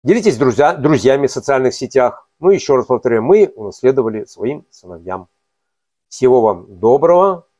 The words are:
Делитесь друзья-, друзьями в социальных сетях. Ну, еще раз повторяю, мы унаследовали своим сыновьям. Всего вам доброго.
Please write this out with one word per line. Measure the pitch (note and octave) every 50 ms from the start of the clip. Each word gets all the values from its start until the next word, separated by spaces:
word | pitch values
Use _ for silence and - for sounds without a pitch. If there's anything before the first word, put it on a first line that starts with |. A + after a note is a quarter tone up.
| _
Делитесь | C3+ G3+ B3 G3+ G#3+ C#3
друзья-, | A2 C#3 B2+ A2+ C3 C#3+ D#3 -
друзьями | D#3 B2 D3 D#3 C3 F#2 C3 C3+ C#3 C#3
в | B2+
социальных | - C3 - - C#3 C3 C3 B2 -
сетях. | - C3+ A#2+ - C3+ B2 A#2 - - _ _ _ _
Ну, | D#3 F#3
еще | G3 E3+ - - C#3
раз | B2+ A2+
повторяю, | - B2+ A2+ - B2 A#2 A2
мы | A2 C#3 F#3+ G#3+ G3+ - -
унаследовали | A2+ G#2+ G2 - - - B2+ C3+ C3 A2+ A2+ A2 G#2+ G2+
своим | _ - - G2 B2 D#3 - _ _
сыновьям. | _ _ _ F2+ F2 E2 E2+ F2+ F#2 F#2+ F#2 _ _ _ _ _ _ _ _ _ _ _ _ _ _ _ _
Всего | _ - - C3 B2+ B2+ B2
вам | A2+ A2 G2 F2 F#2+ - G2+ F2
доброго. | G2 A2+ B2+ C#3 C#3+ E3+ F3 F3+ F#3+ G3 F#3 E3+ _ _ _